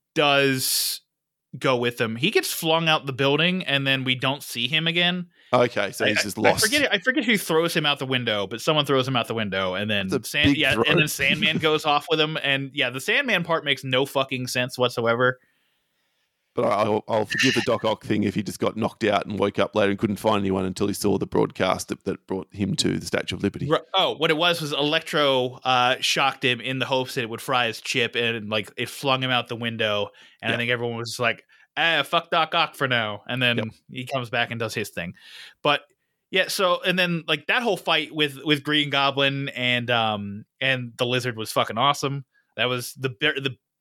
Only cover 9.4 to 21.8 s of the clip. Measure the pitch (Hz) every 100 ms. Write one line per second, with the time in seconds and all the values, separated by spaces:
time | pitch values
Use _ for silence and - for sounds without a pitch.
9.4 | 104 95 95 92 107 104 95 127 - 147
10.4 | 147 143 139 113 143 175 151 - 139 147
11.4 | 156 160 156 151 151 147 - 156 151 156
12.4 | 139 139 139 139 127 127 160 247 269 190
13.4 | 170 160 143 135 135 127 139 139 131 127
14.4 | 127 127 123 - 123 123 117 117 127 127
15.4 | _ _ _ _ _ _ _ _ _ _
16.4 | _ - 120 104 107 107 - 110 110 -
17.4 | 127 120 - 110 110 104 - 104 104 101
18.4 | 95 - 107 110 107 - 104 101 - 101
19.4 | 101 101 98 107 101 101 107 98 110 104
20.4 | 98 95 92 92 104 98 101 98 98 104
21.4 | 104 - 92 92